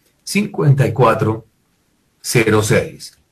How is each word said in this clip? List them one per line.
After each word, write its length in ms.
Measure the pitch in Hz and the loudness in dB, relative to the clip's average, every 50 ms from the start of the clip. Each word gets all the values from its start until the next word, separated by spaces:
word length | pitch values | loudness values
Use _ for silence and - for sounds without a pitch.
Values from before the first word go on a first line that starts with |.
| _ _ _ _ - | _ _ _ _ -12
cincuenta 640 | - - 202 208 208 - - 165 147 131 - 120 | -6 -4 -4 -4 -4 -4 -2 2 2 4 4 2
y 60 | 104 104 | -2 0
cuatro 540 | - 120 113 107 - 110 104 110 107 - _ _ _ _ _ _ _ _ _ _ _ _ _ _ _ | 2 2 2 2 0 -2 -4 -4 -6 -10 _ _ _ _ _ _ _ _ _ _ _ _ _ _ _
cero 420 | - - - 123 110 110 107 107 104 | -10 -2 0 0 2 2 2 2 2
seis, 560 | 107 117 95 82 - - - - - - _ _ _ | 2 0 0 -2 -4 -10 -16 -20 -20 -20 _ _ _